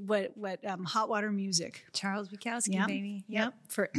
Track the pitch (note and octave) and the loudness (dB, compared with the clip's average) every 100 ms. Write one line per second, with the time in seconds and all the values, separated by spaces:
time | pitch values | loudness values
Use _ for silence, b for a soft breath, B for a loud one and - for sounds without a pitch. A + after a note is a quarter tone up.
0 | G3+ G#3 F#3+ G#3+ G3+ F#3 G#3 F#3 F3 A3 | 2 2 2 -4 -6 -4 -4 -4 0 2
1 | A3 G#3+ G#3+ G3+ G3 E3+ - - - - | 2 2 2 0 2 0 0 -8 -10 -4
2 | G3 G3+ F#3+ G3+ A#3 A#3 G#3 F#3+ G#3 G3 | -2 -2 -4 -8 -4 -2 2 2 2 0
3 | G3+ G3+ G3+ G#3 A#3 - - - F#3+ | -4 -6 -4 0 0 -2 -4 0 2